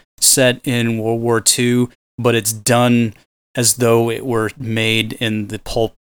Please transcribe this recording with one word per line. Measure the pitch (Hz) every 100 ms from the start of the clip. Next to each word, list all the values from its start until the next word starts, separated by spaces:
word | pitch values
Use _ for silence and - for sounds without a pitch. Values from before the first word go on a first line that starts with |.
| _ _
set | - 139 127 123
in | 143 120 117 113
World | 110 117
War | 117 113
Two, | - - 120 123 123 _ _ -
but | 120
it's | 113 107
done | 110 113 120 123 120 113 - _ _ _ -
as | 117 -
though | 117 117 117
it | 113 131
were | 113 107 -
made | 117 113 110 110 110
in | - 113 107 104
the | 107
pulp | - 120 110 -